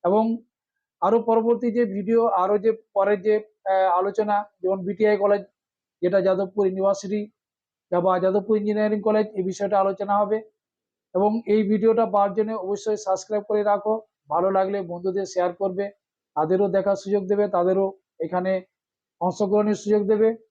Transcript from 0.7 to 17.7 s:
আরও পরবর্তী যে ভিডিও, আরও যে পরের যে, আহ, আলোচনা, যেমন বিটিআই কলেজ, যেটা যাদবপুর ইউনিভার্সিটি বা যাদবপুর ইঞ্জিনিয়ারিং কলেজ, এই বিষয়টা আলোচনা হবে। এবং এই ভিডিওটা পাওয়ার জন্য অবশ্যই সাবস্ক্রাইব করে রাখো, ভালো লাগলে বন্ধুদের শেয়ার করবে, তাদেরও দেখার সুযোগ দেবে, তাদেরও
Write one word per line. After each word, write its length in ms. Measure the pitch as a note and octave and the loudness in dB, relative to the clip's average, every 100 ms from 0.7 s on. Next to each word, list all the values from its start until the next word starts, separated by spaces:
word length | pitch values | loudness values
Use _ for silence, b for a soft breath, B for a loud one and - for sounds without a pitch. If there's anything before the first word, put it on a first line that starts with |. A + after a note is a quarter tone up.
| _ _ _ | _ _ _
আরও 160 | F3+ A#3 A3+ | 0 2 2
পরবর্তী 380 | A3+ A3+ A#3 A#3+ A3 | 0 2 0 0 0
যে 60 | A#3 G3 | -2 -2
ভিডিও, 260 | G3 A3+ A#3 G3 | 0 2 2 2
আরও 140 | F#3+ G#3 | 2 2
যে 140 | A3 A3 _ G3+ | 0 -2 _ -2
পরের 240 | G3 G#3 | 0 0
যে, 140 | G3+ G#3+ G#3+ _ G3 | 0 0 -2 _ -2
আহ, 180 | F#3+ F#3+ F3 | 2 2 2
আলোচনা, 360 | G3 G3+ G#3 G3+ G#3 _ | 0 -2 -2 -2 -4 _
যেমন 180 | F3+ F#3+ F3+ | -4 -2 -4
বিটিআই 280 | G3+ G#3+ G#3 | 0 2 2
কলেজ, 180 | G3+ G3+ F#3+ _ _ _ _ _ | 2 2 -2 _ _ _ _ _
যেটা 180 | F3 G3 F#3 | 0 2 2
যাদবপুর 360 | F#3 F#3+ G#3 F#3+ | 0 -2 0 0
ইউনিভার্সিটি 560 | F#3+ F#3+ G3 G3 G#3 G#3 _ _ _ _ _ _ | 2 0 0 -4 -6 -6 _ _ _ _ _ _
বা 220 | F3+ F3+ F3+ | 0 2 2
যাদবপুর 340 | F#3+ G3 G3 G#3+ | 2 0 0 0
ইঞ্জিনিয়ারিং 420 | G#3 G#3 G#3+ G#3+ | 0 0 0 0
কলেজ, 240 | G#3 G#3+ G#3+ G3 | 0 0 0 -2
এই 60 | |
বিষয়টা 340 | F#3 F3+ G3+ G3 | -6 -4 0 2
আলোচনা 340 | F#3+ F#3+ G3+ G3+ | 0 -2 -2 0
হবে। 160 | G#3 A3 A3 _ _ _ _ _ _ F3+ | 0 -2 -6 _ _ _ _ _ _ 0
এবং 160 | G#3 A3 A3+ | 0 0 0
এই 80 | G#3+ G3+ | 0 2
ভিডিওটা 340 | G#3+ A3 A3+ A3 | 2 2 2 2
পাওয়ার 180 | G3+ G3+ G3 | 2 0 0
জন্য 140 | G#3+ A3 F#3 | -4 -4 -6
অবশ্যই 340 | G3+ A3 G#3 G3 | -6 -4 -4 -2
সাবস্ক্রাইব 380 | F#3+ - G#3+ G#3 | -4 -2 -6 -2
করে 120 | G#3+ | -2
রাখো, 300 | G#3 G3+ G#3 A3 - _ _ | 2 0 0 -4 -6 _ _
ভালো 180 | D#3 F#3 | -2 2
লাগলে 260 | F#3+ F#3+ G3+ F3 | 2 0 -4 -6
বন্ধুদের 340 | F3 F#3 F#3 F#3+ | -6 -4 -4 -4
শেয়ার 180 | F3+ F3+ F3 | -2 -2 -2
করবে, 240 | G3 F#3 G3+ - _ _ _ - | -4 -4 -8 -10 _ _ _ -4
তাদেরও 320 | D#3+ F#3 G3+ F#3+ | 0 2 2 0
দেখার 220 | G3 G3 | 0 -2
সুযোগ 200 | G3 G3+ F#3+ | 0 -2 0
দেবে, 140 | G3+ G#3 F#3 | 0 0 0
তাদেরও 300 | F3+ | 0